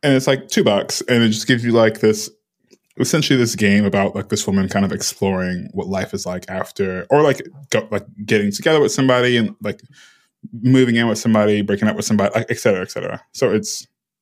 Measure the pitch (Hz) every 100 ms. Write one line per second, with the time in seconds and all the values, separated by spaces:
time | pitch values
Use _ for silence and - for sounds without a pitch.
0 | 147 131 135 135 - - 143 101 - -
1 | - 120 117 107 - 123 117 117 113 110
2 | 107 107 - _ _ _ _ _ _ -
3 | 120 160 - 131 117 98 107 101 104 98
4 | 98 98 98 104 - 98 95 101 98 98
5 | - - 98 95 92 90 - 92 92 95
6 | 95 98 92 92 - 95 92 - 98 92
7 | 85 147 151 131 - - - 110 - 101
8 | - - 104 110 104 101 165 160 143 -
9 | 131 123 123 120 107 - 104 - _ _
10 | - _ _ _ - 117 123 131 123 117
11 | 117 107 - 110 107 104 101 101 110 107
12 | - 107 98 113 - 117 117 95 92 -
13 | - - _ - 127 104 214 - - _
14 | _ _